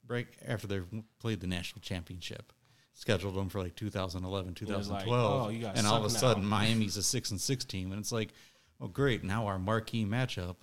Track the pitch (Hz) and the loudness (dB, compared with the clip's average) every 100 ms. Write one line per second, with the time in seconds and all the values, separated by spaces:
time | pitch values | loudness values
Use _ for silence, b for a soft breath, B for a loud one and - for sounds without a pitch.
0 | 120 120 123 - - 113 101 98 90 110 | -2 -4 -4 -10 -4 -4 -2 -4 -4 -8
1 | 107 _ 113 104 90 90 87 - - 92 | -10 _ -2 -2 0 -2 -4 -10 -8 -8
2 | 82 90 - - - - b b b - | -6 -10 -10 -12 -14 -20 b b b -10
3 | - 101 98 95 98 104 90 - 107 98 | 2 2 2 -2 -2 -2 -4 -4 -4 -2
4 | 92 87 92 98 92 85 104 101 101 101 | -4 -4 -4 -4 -4 -8 -4 -4 -2 -4
5 | 98 123 117 135 110 113 113 104 104 113 | 2 4 4 4 0 -2 -4 2 4 4
6 | 107 117 131 104 101 104 107 113 104 104 | 4 4 4 4 4 4 4 4 2 2
7 | 92 123 - 98 - 131 - 95 95 98 | 0 0 -2 -4 -2 -2 -2 -4 -4 -4
8 | 104 117 107 - B B B _ 113 90 | -4 -2 -2 -6 B B B _ -8 2
9 | 139 107 92 104 107 95 92 110 110 117 | 2 2 0 0 0 0 2 0 0 -2
10 | 104 117 131 - 87 92 | 0 0 0 -2 -6 -8